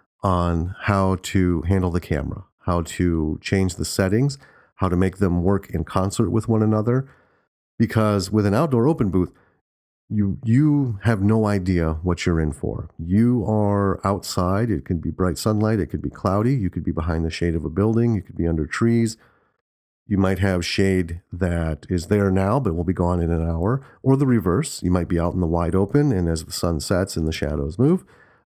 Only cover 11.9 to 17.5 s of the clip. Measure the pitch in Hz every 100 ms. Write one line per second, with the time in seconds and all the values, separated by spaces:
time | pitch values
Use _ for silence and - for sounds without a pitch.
11.9 | 78 87 87 - 82 78 69 - - -
12.9 | - 85 98 120 123 95 107 101 101 98
13.9 | 92 98 101 - - 90 98 120 85 -
14.9 | 87 82 80 90 76 110 107 107 110 87
15.9 | 78 73 - 95 98 117 135 92 90 85
16.9 | 80 82 80 82 - 85